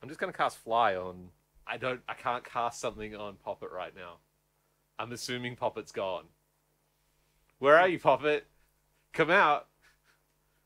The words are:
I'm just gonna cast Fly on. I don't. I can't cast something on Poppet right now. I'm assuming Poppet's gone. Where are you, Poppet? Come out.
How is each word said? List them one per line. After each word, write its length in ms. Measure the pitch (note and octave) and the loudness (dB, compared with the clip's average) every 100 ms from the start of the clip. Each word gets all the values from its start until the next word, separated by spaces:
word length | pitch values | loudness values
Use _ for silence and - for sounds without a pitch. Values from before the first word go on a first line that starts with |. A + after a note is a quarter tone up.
I'm 40 | B2 | -14
just 100 | D#3+ | -8
gonna 100 | F#3+ | -6
cast 260 | - C#3 - | -2 -2 -4
Fly 360 | A2+ A2+ A2 F#2 | 0 4 4 2
on. 340 | F#2 F2+ F2+ _ _ _ - | -6 -10 -18 _ _ _ -12
I 120 | A#2 | -6
don't. 240 | B2+ B2 - | -6 -6 -10
I 60 | |
can't 300 | A2+ C3 A#2+ | -8 -4 -4
cast 360 | - B2 A#2 - | -6 -4 -4 -4
something 360 | B2 G#2+ G#2+ G#2 | -8 -6 -12 -10
on 200 | G#2 G2 | -12 -12
Poppet 280 | G#2+ G2 G#2+ | -10 -10 -10
right 240 | F#2 E2 F#2 | -10 -12 -12
now. 220 | F2 E2+ _ _ _ _ _ _ _ - | -18 -18 _ _ _ _ _ _ _ -12
I'm 120 | A2+ | -10
assuming 440 | A#2+ - B2 B2 A#2 | -10 -8 -6 -8 -4
Poppet's 360 | A#2+ A2 F#2+ | -6 -6 -10
gone. 340 | A2+ F#2+ F2 E2 _ _ _ _ _ _ _ _ _ _ _ _ - | -6 -4 -6 -10 _ _ _ _ _ _ _ _ _ _ _ _ 0
Where 220 | C3+ D#3+ | 6 8
are 80 | F#3 | 6
you, 100 | D#3+ | 2
Poppet? 460 | D3+ B2+ D3+ D3+ - _ _ _ _ _ _ | 2 4 2 -2 -4 _ _ _ _ _ _
Come 180 | - D#3 | -2 4
out. 340 | F#3+ D#3+ D3 - _ _ _ _ _ _ _ _ _ | 6 6 4 -2 _ _ _ _ _ _ _ _ _